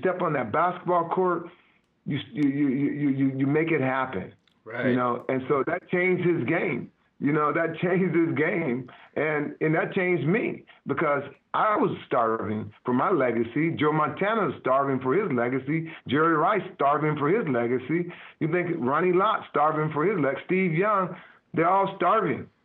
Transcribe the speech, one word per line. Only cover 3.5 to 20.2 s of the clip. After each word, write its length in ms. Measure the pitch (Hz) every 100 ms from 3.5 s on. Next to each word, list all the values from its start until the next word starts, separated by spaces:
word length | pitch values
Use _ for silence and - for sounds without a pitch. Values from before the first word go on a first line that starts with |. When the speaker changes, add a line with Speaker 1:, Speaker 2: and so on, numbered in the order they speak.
| 151 160
Speaker 1:
it 100 | 156
happen. 540 | 131 131 131 95 87 - _ _
Speaker 2:
Right. 220 | - 123 120
Speaker 1:
You 60 | 127
know, 280 | 123 120 -
and 140 | 131 131
so 140 | 143 131
that 220 | 175 -
changed 360 | 185 185 180 170
his 160 | 160
game. 460 | 120 170 220 120 - _ _ -
You 120 | 139
know, 200 | 151 147
that 240 | 151 165 160
<laughs> 40 |
changed 320 | 180 180 180
his 200 | 160 160 131
game, 540 | 156 175 156 123 131 - - -
and, 380 | 151 151 147 -
and 140 | 156
that 200 | 160 190
changed 320 | 196 180 175 139
me 380 | 214 - - - - -
because 360 | 135 160 143 - - _
I 220 | 147 202 208
was 200 | 170 98 -
starving 680 | 135 113 110 101 107 104 -
for 80 | -
my 180 | 123 165
legacy. 600 | 175 127 113 117 - 165
Joe 220 | 160 151
Montana 560 | 156 147 - 196 226 170
is 60 | 107
starving 380 | 135 131 139 131
for 140 | 127
his 160 | 156 214
legacy. 580 | 123 120 135 131 160 160 - -
Jerry 260 | 135 165
Rice 280 | 160 170 208 185
starving 420 | - 143 147 151 143
for 120 | 143
his 180 | 208 165
legacy. 640 | 120 117 127 127 165 170 - - -
You 80 | 156
think 240 | 175 170 165
Ronnie 340 | 120 147 180
Lott 320 | 175 208 - -
starving 420 | 147 151 151 156
for 120 | 147
his 140 | 165
legacy. 240 | 208